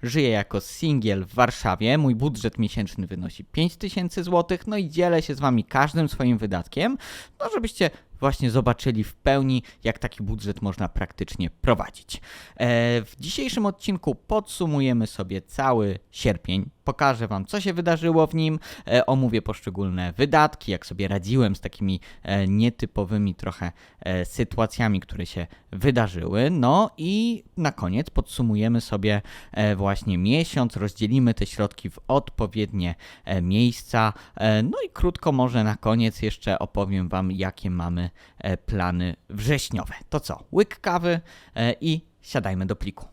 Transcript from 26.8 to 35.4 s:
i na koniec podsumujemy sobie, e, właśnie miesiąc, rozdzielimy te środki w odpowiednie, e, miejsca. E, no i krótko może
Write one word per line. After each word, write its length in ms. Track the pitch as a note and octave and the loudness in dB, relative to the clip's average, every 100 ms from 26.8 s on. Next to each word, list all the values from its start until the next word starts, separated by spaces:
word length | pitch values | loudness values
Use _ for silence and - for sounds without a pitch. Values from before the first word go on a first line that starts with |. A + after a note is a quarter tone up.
| A3 - | 2 -2
i 460 | D#3+ G#3 A#3 A3+ - - | -2 0 0 -2 -8 -2
na 140 | D3+ | -2
koniec 380 | - F2+ G2+ D3+ | -2 -2 -2 -2
podsumujemy 720 | - - - A#2+ G#2 A2 A#2 | -2 -4 -2 2 2 2 2
sobie, 400 | - G#2 G#2 G#2 - - - | 0 -2 0 0 -2 -18 -12
e, 240 | - G#2 G2 | 0 0 2
właśnie 420 | G2 G2 - F2+ | 0 0 0 0
miesiąc, 600 | F#2+ C#3 E3 - A#2+ - | 2 2 0 0 -2 -2
rozdzielimy 560 | G2+ - G#2+ C3 B2 | -6 -2 0 4 4
te 120 | A2+ G2+ | 2 -2
środki 440 | - G2+ - F#2 | -2 -4 -4 -14
w 100 | - - | -14 0
odpowiednie, 880 | C3+ C#3 - G#2+ G#2+ G2+ G2+ F2 E2+ - - - | 0 0 -6 -4 -2 -2 -2 -2 -4 -12 -18 -4
e, 160 | F#2+ | -2
miejsca. 720 | F2 G2+ A#2+ A2+ - A#2+ A2 - - - | 2 4 4 2 -2 0 2 -2 -14 -2
E, 280 | A2 G#2+ | 2 4
no 140 | A#2 C5 A4+ | 2 -2 -6
i 40 | |
krótko 420 | - F3 F3 E3+ | 0 0 0 0
może 320 | C3+ | 2